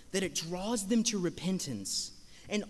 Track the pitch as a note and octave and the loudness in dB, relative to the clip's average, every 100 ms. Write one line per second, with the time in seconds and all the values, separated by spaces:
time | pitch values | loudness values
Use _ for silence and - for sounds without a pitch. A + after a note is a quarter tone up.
0 | - G3 F3+ C#3 D#3+ F3+ G#3 A#3+ F#3+ A#3 | -2 0 0 -2 -4 -2 0 0 4 4
1 | A3 G#3 F3 - F#3 F#3 C#3+ G#2 G2 - | 4 2 0 0 0 0 0 -4 -2 -2
2 | - - - - - C#4+ | -4 -8 -18 -14 -4 -2